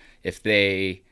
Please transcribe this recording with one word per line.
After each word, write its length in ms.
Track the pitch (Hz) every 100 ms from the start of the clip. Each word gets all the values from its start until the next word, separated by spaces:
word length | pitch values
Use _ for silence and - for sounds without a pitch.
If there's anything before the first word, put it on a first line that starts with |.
| - _
if 180 | - -
they, 640 | 110 104 98 95 95 90 _